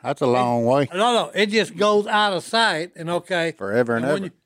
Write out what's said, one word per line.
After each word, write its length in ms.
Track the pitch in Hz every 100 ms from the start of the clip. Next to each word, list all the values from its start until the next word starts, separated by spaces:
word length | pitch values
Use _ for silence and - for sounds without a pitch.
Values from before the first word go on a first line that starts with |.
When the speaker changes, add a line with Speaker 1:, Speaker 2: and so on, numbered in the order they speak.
Speaker 1:
That's 200 | 120 147
a 60 | 127
long 360 | 123 123 120 117
way. 220 | 139 135
Speaker 2:
No, 200 | 180 240
no, 180 | 226 156 185
it 120 | 208
just 280 | 214 185 165
goes 320 | 208 208 214
out 240 | 214 208
of 120 | 175 -
sight, 480 | 226 220 160 180 -
and 140 | 165
okay, 420 | 175 - 180 165 -
Speaker 3:
Forever 400 | 98 104 117 117
and 80 | 139
Speaker 2:
and 80 |
when 100 | 196
Speaker 3:
ever. 100 | 185
Speaker 2:
you, 60 | _